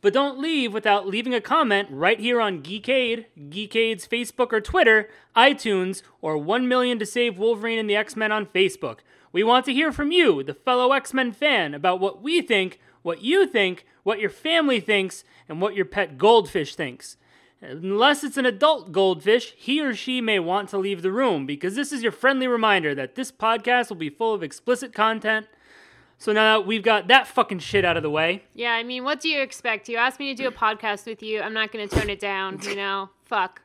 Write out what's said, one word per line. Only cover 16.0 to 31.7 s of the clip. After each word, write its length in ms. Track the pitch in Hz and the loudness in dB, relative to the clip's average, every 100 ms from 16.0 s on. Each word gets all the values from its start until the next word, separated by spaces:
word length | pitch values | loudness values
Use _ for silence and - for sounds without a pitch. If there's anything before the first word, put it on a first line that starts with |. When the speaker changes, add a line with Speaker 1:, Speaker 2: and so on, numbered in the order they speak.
| 185 135 | -4 2
Speaker 1:
goldfish 580 | 202 233 180 190 143 - | 6 6 4 -6 -6 -6
thinks. 400 | 143 123 - - _ _ _ _ | -10 -10 -20 -20 _ _ _ _
Unless 640 | - 147 185 202 262 285 285 | -16 -10 -4 2 4 4 -2
it's 120 | 262 | -2
an 80 | 247 | -2
adult 460 | 196 294 302 196 | 2 2 2 -2
goldfish, 640 | 170 190 170 180 233 226 _ | 2 2 2 2 2 0 _
he 220 | - 285 | -4 -2
or 160 | 294 220 | -2 -4
she 240 | - 254 | -4 -4
may 180 | 226 208 | 0 -2
want 300 | 170 190 196 | 0 -4 -4
to 80 | 202 | -4
leave 240 | 190 190 | -4 -4
the 120 | 180 | -2
room, 320 | 202 262 165 135 | 0 0 0 -4
because 300 | 143 175 214 | -6 -6 -4
this 180 | 285 | -6
is 100 | 285 | -4
your 80 | 226 | -4
friendly 340 | - 262 269 254 | 0 0 2 0
reminder 460 | 240 220 196 156 | 0 2 2 0
that 220 | 143 131 - | -4 -6 -8
this 160 | 254 | -10
podcast 560 | _ 220 226 208 247 240 | _ -2 0 2 0 0
will 80 | 185 | -6
be 140 | 156 | -10
full 240 | 143 226 | -4 -4
of 100 | 208 | -2
explicit 500 | 160 - - 247 254 | -6 -10 -2 -2 -4
content. 540 | - 220 220 214 220 214 _ _ - - _ _ _ | -2 0 0 -2 -4 -4 _ _ -20 -20 _ _ _
So 140 | - | 0
now 240 | 214 220 220 | 4 6 4
that 60 | 185 | 2
we've 160 | 220 | 0
got 280 | 208 214 180 | 2 2 6
that 180 | 262 - | 6 6
fucking 320 | - 233 190 | 0 0 -2
shit 260 | - - 180 | -2 0 2
out 100 | 165 | 0
of 60 | |
the 80 | 151 | 0
way. 320 | 151 160 185 _ - | 0 0 -2 _ -8
Speaker 2:
Yeah, 160 | 240 | -4
I 80 | 233 | -2
mean, 220 | 240 254 | -4 -6
what 160 | 254 302 | -4 -4
do 100 | 320 | -2
you 100 | 302 | -2
expect? 480 | 269 - 247 220 - | -4 -6 -4 -4 -4
You 100 | 233 | -2
asked 220 | 247 254 | -2 -2
me 140 | 277 | -10
to 100 | 240 | -6
do 40 | 262 | -6
a 40 | |
podcast 540 | 240 220 214 220 208 208 | -2 -2 -2 -6 -6 -8
with 160 | 220 | -14
you. 200 | 220 214 | -8 -6
I'm 120 | 185 | -4
not 180 | 220 214 | -4 -6